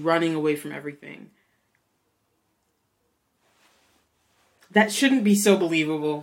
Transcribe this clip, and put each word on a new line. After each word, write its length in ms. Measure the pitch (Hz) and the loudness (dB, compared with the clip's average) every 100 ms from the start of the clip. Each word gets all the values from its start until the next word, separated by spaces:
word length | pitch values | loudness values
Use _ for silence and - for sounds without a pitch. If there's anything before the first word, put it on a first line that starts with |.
running 340 | 156 165 165 | 0 0 0
away 220 | 160 151 147 | -2 -2 -4
from 160 | 147 | -6
everything. 580 | 143 147 147 - - - _ _ _ _ _ _ _ _ _ _ _ _ _ _ _ _ _ _ _ _ _ _ _ _ _ _ _ _ _ _ _ _ _ _ | -12 -14 -16 -20 -20 -20 _ _ _ _ _ _ _ _ _ _ _ _ _ _ _ _ _ _ _ _ _ _ _ _ _ _ _ _ _ _ _ _ _ _
That 220 | 208 208 | 0 2
shouldn't 320 | - 277 262 | 2 0 2
be 100 | 208 | 2
so 220 | 196 214 190 | 2 4 2
believable 640 | 170 165 156 156 151 147 | 2 0 -2 -2 -4 -6